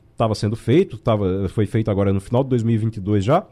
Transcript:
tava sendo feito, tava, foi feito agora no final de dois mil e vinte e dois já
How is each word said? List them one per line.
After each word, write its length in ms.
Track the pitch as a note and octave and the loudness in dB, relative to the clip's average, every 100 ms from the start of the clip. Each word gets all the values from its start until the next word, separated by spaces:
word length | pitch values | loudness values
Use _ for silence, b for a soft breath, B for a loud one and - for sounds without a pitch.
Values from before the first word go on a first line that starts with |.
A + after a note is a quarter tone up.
| - - | -12 -4
tava 200 | G2 G2+ | -2 0
sendo 180 | G#2 | -2
feito, 420 | A2 - D3 F#3+ A2 | -2 2 2 2 -2
tava, 520 | - G#2+ G2 F#2+ F#2+ | 0 0 0 -2 -2
foi 180 | - G2+ | -2 -2
feito 240 | A#2 G#2+ | 0 0
agora 220 | G2 G2 | 0 0
no 80 | G2 | 0
final 240 | - A#2+ | 0 -2
de 60 | C3+ | 0
dois 120 | B2+ | 0
mil 140 | A2+ A2+ | 2 0
e 20 | |
vinte 200 | A2 G#2+ | -2 -4
e 20 | |
dois 240 | F#2+ G#2 | -2 0
já 200 | G2 E3 - | 2 0 0